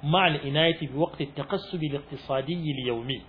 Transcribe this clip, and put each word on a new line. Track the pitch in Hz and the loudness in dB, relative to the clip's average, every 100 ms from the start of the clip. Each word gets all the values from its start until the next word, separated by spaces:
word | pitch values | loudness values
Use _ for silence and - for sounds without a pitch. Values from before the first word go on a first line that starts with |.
مع | 143 175 180 | 4 4 4
العناية | 151 139 143 165 165 143 | 2 0 4 4 4 -2
بوقت | 131 170 - | 0 0 0
التقصب | 139 - 135 196 - 180 | -4 -4 -2 -4 -4 -4
الاقتصادي | 156 139 - 139 - 135 131 175 156 | -2 -2 -6 -14 -2 -2 0 -2 0
اليومي. | 135 123 117 120 127 | 0 0 -2 -2 -6